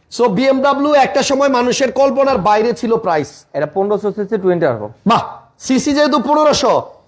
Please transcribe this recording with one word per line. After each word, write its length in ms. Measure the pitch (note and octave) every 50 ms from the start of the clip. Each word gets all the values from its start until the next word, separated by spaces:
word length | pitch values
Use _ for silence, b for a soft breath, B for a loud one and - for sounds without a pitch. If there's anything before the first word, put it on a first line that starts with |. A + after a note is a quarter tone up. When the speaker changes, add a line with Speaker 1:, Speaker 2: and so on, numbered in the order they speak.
| _ _ - -
Speaker 1:
So, 100 | A#3 B3
বিএমডব্লিউ 680 | F#3 F#3+ C4 C4+ C4+ C4 C4+ C#4+ C4+ C4+ C#4 D4 D4
একটা 300 | C#4 B3+ B3+ C#4 C#4+ B3
সময় 260 | - C#4 C4+ C#4+ C#4
মানুষের 420 | C4 A#3+ A#3+ B3 A3+ - C#4 B3
কল্পনার 460 | A#3+ B3+ C#4 C#4+ B3 C4+ C#4 C#4 C4+ G#3+
বাইরে 360 | E3+ G#3+ G#3 G#3+ A3 A#3+ A#3
ছিল 240 | - - A3 A3+ A3+
প্রাইস। 480 | A3+ F#3 E3 D#3 C#3+ - - - - _ -
Speaker 2:
এটা 120 | C#3+ D3+
পনেরোশো 460 | D3 - F#3+ G3 G#3 G#3 G3 G3+ G#3
সিসি 260 | G3 G#3 G#3 F#3+ A3 G#3
টুইন 220 | F#3 F#3 F3+ E3+
টার্বো। 300 | E3 C#3+ A#2+ G#2+ G#2 G#2 A2 - _ G3
Speaker 1:
বাহ, 160 | A3+ G3+ - - - - - _ _ _
সিসি 340 | - - C4 B3+ - D4+ C#4+
যেহেতু 260 | C#4+ D4 D4 C#4+ D4
পনেরোশো, 640 | G#3 C4 D4+ D4+ D#4 D4 C4 - - A3+ F3 C3+ - - - - _